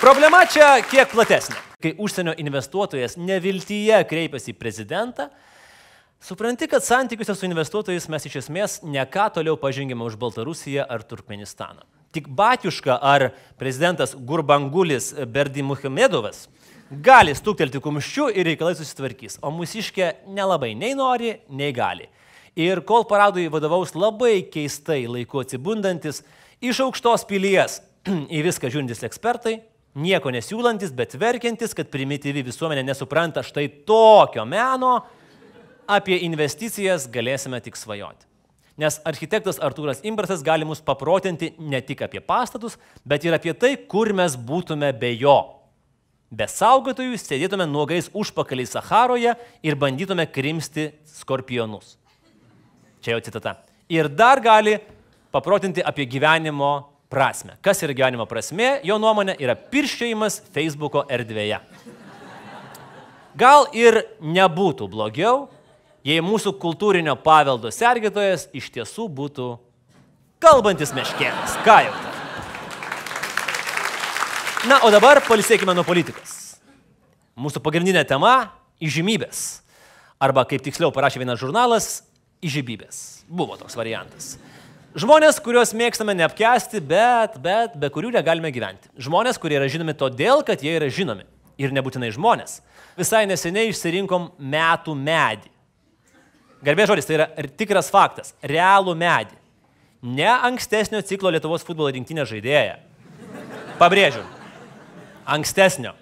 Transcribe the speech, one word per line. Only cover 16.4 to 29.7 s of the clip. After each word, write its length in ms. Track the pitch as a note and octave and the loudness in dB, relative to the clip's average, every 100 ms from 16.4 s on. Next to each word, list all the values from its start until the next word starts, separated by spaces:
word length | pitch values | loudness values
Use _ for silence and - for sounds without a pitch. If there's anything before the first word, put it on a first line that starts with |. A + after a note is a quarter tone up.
| - _ _ - _ | -20 _ _ -20 _
gali 420 | C#3+ D#3 C4 F#3 | -2 8 10 8
stuktelti 480 | C3+ - F#3+ D3+ C3+ | 4 -4 -2 -2 -2
kumščiu 480 | D3+ D3 - - C#4+ | -6 -6 -6 -2 -2
ir 160 | G3+ E3+ | 0 -2
reikalai 260 | D3+ D#3+ F3 | 0 -2 -4
susitvarkys, 640 | D3+ - C3+ - G#2 - | -8 -10 -10 -10 -18 -10
o 80 | D3 D#3+ | -8 -8
mūsiškė 560 | E3+ A3 G#3 - F3 - F#3+ G3 | -8 -8 -10 -2 -2 -2 -12 -4
nelabai 380 | G3 F3 B2 G#2+ | 0 0 -2 -6
nei 160 | G#3 | -6
nori, 400 | C4+ C4 B3 A#3 G#3 _ | -2 0 0 -2 -8 _
nei 240 | C3+ C#3+ | -6 -6
gali. 380 | C3 G2+ F2+ - _ _ - _ | -2 -4 -4 -14 _ _ -20 _
Ir 320 | - E3 F#3 F#3 | -4 -2 -2 2
kol 240 | A3+ A3 | 2 4
paradui 400 | G3+ G3+ F#3 E3+ | 4 4 2 -2
vadovaus 480 | D3+ D3+ F3 F3 D3+ | -2 0 -2 -2 -2
labai 460 | G#3 G#3 B3 G#3 - | -2 0 0 0 -2
keistai 540 | - D3 - - D3+ A#2 | -6 -6 -8 -6 -4 -4
laiku 320 | B2 A#2+ C#3 | -8 -6 -8
atsibundantis, 800 | B2 B2+ D3 A3 G3 F3 D3+ C#3 _ _ _ _ | -8 -8 -6 -4 -4 -4 -8 -12 _ _ _ _
iš 240 | A#3+ B3 C4 | -6 -2 -2
aukštos 400 | - A#3+ A3+ - | 0 0 0 0
pilies 560 | G3+ G3 F#3 A#2+ - _ _ - | -2 2 2 0 -4 _ _ -6
<clears throat> 300 | F#3 C#3 D#3+ | -4 -4 -2
į 80 | D#3 | -2
viską 240 | - C3 | -2 -6
žiūrintis 320 | B2+ C3+ A#2 A2+ | -6 -6 -8 -10
ekspertai, 540 | - A3+ A#3+ A3+ A3 _ | -6 -4 -4 -4 -8 _